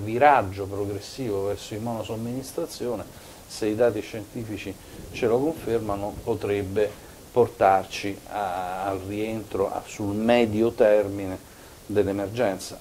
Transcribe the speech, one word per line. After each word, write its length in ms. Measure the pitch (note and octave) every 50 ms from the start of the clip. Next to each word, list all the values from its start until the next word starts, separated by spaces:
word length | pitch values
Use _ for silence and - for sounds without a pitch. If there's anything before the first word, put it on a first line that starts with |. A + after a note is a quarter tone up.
| G2+
viraggio 640 | G#2+ A2 B2 C#3 D3 C#3+ B2+ G#2+ F#2+ F#2+ F#2+ G2+
progressivo 800 | F#2+ G2 G2 G#2 G2+ G#2 G2 - - - - C3+ A#2 G2+ G2 G2
verso 300 | G2+ G#2 G2+ - - A2+
immunosomministrazione, 1300 | G#2 A2 A#2 A#2 A2 G#2 G#2 A2+ A2 A2+ A#2 B2 C3 B2+ - - - E3+ D#3 - - G#3+ B3 - G2+ F2+ - - - - - - - - -
se 200 | - - - G#2+
i 80 | G#2+
dati 260 | G#2+ B2 A#2+ G#2+ G#2+
scientifici 720 | - - - A2+ G#2 - - B2+ A2+ G#2+ G#2 G2 - G2+ F#2 - - - - - - -
ce 160 | - - - A2+
lo 100 | A2 B2
confermano, 760 | C#3 D#3 D#3+ - - - A2+ A#2 G#2+ G#2 G2+ G2+ G2+ G#2 G2+ - -
potrebbe 680 | - A2+ G2 - G2+ G2+ G2+ G2+ F#2 G2 G#2+ G#2+ G2+ - - - - - - - -
portarci 840 | - B2 A#2+ A2+ - - A2 G2 F#2+ F#2+ F#2+ - - - - G2+ G2 F#2+ - -
a, 540 | E2+ G#2 G2+ F#2+ F2+ F#2 F#2 F2+ F#2 F#2 F#2+ G2
al 120 | G2 F#2+ F#2 F#2+
rientro 640 | G#2 G#2 G#2+ A2 A2 A2 G2+ - - G2 G2 -
a, 100 | - - -
sul 300 | - - - G#2+ G2+ G2
medio 560 | G#2 A2 A#2 A#2+ A#2+ A#2+ A2 G#2 G#2+ A2+ A#2
termine 680 | A#2+ - B2 G#2+ G#2+ G#2+ G2+ G2 G2 G2+ G2 F#2+ F#2 F2 - - - - - - - - -
dell'emergenza. 960 | - G#2 G#2 G2 F#2+ G2 G2+ G2+ F#2+ G#2+ A#2+ B2 G#2 F#2+ F#2 - - - -